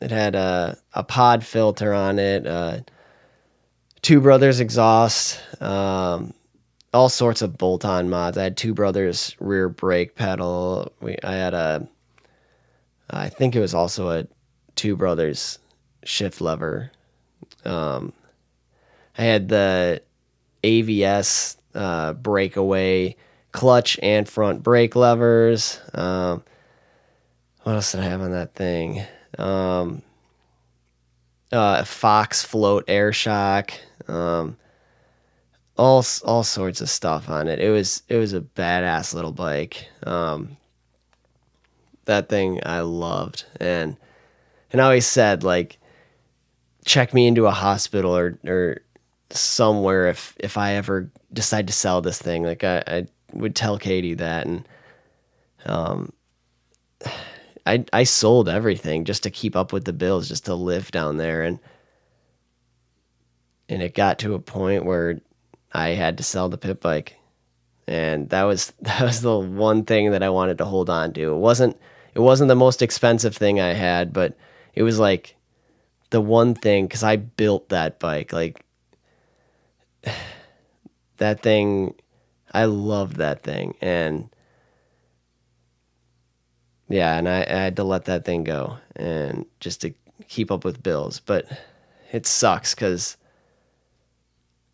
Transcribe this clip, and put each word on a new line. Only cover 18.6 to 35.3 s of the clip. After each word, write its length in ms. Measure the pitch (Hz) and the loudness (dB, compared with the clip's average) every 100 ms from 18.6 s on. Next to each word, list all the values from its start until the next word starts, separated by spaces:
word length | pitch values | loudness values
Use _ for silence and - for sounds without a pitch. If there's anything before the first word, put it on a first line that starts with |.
| _ _ _ _ _ - | _ _ _ _ _ -2
I 60 | |
had 260 | 117 110 92 | 2 2 4
the 540 | 107 98 92 87 85 _ _ _ _ _ _ | 2 4 2 0 -2 _ _ _ _ _ _
A 180 | 107 110 | 2 2
V 220 | 110 101 | 2 2
S, 520 | 98 101 98 - - - _ | 2 2 0 -2 -4 -10 _
uh, 380 | - 98 82 78 | -8 -4 -4 -4
breakaway 1000 | 80 107 101 95 98 95 95 95 92 92 - _ _ _ | -6 -2 0 0 0 0 2 2 2 0 -6 _ _ _
clutch 460 | - 131 123 - - | 2 6 6 4 0
and 260 | 101 107 104 | 2 2 0
front 340 | - 101 - | 0 0 0
brake 340 | 113 120 117 123 | 2 4 4 4
levers. 840 | 120 117 120 117 117 113 - - - | 4 4 4 4 4 2 -2 -8 -12
Um, 480 | - 90 92 90 85 - _ _ _ _ _ _ _ _ _ _ _ | -6 -4 -2 -2 -4 -8 _ _ _ _ _ _ _ _ _ _ _
what 120 | 113 | -4
else 180 | 107 101 | -2 -2
did 80 | 92 | -4
I 40 | |
have 160 | 92 92 | -4 -4
on 120 | 92 | -4
that 220 | 90 85 | -6 -6
thing? 480 | - 92 85 82 101 101 - _ - | -4 -4 -2 -4 -6 -10 -16 _ -8
Um, 640 | 95 95 92 90 87 - - _ _ _ _ _ _ _ _ _ _ _ _ _ - | -4 -2 0 -2 -2 -8 -14 _ _ _ _ _ _ _ _ _ _ _ _ _ -2
uh, 320 | 120 104 69 | 2 4 2
Fox 600 | - - 110 107 107 - | -2 0 4 4 4 -2
float 400 | - 110 101 101 - | -4 0 2 2 2
air 260 | 101 104 | 2 2
shock. 580 | - 110 104 98 98 - - - - - | 0 -2 0 2 0 -2 -12 -20 -20 -10
Um, 500 | 82 85 85 80 - _ _ _ _ _ _ _ | -4 -2 -2 -4 -10 _ _ _ _ _ _ _